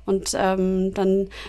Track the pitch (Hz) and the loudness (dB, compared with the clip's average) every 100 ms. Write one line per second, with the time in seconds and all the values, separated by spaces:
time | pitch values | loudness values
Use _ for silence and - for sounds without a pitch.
0 | - 190 - - 190 190 185 185 190 190 | -4 -2 -2 0 0 2 0 2 0 0
1 | 190 190 196 - | 2 2 0 -6